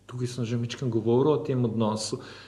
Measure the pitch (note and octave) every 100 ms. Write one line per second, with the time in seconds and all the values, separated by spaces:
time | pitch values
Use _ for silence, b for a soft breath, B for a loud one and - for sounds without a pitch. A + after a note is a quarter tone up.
0 | - B2 B2 C3 A2+ A#2+ A#2 - C3 A2+
1 | A2 A#2+ D3 D3 - B2+ A#2 G#2 G#2+ A2
2 | - B2+ B B